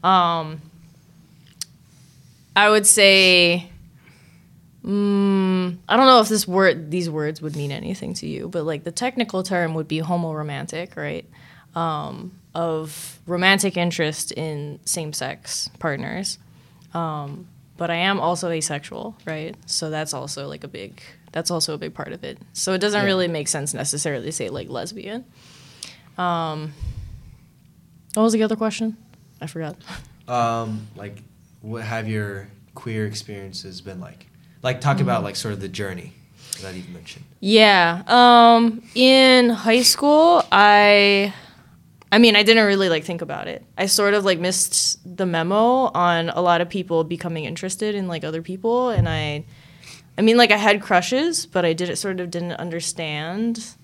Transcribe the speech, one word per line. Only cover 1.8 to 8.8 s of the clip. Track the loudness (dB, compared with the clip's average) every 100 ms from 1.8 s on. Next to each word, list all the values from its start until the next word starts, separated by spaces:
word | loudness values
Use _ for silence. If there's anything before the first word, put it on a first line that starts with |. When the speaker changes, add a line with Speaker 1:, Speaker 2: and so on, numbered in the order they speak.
| _ _ _ _ _ _ _ 2
Speaker 1:
I | 4
would | 4 4
say, | 6 8 8 6 6 4 0 -6 -20 -20 _ _ _ _ _ _ _ _ _
mm, | -4 -2 2 2 2 2 2 0 -2 -8 0
I | 4
don't | 8
know | 6
if | 6
this | 0 0
word, | 2 2 2 -4
these | -6 -4
words | -4 -6 -6
would | -10 -8
mean | -8
anything | -8 -10 -10 -10 -10
to | -10
you, | -10 -8
but, | -6
like, | -6 -6